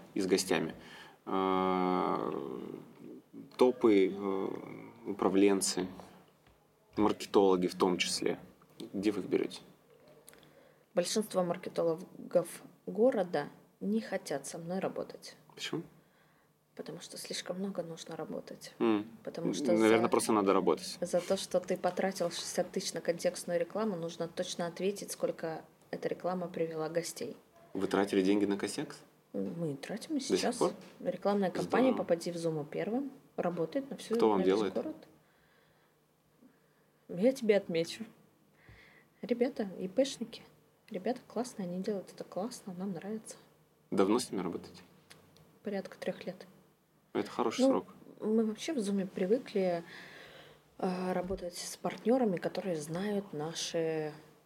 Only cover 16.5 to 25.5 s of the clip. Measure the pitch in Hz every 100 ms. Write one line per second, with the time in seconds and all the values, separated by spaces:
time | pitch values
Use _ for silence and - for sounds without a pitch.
16.5 | _ _ - - 170 - - - - -
17.5 | 180 202 190 165 165 - 160 156 - -
18.5 | - - - 117 107 107 - - - 107
19.5 | 104 131 110 110 113 117 117 - 107 98
20.5 | 95 92 76 - - 175 175 - 196 -
21.5 | 180 180 185 180 180 190 190 175 170 -
22.5 | - 180 196 - 170 170 170 175 175 -
23.5 | 170 170 196 220 175 165 - 196 - 185
24.5 | - 170 170 185 202 - - 170 165 165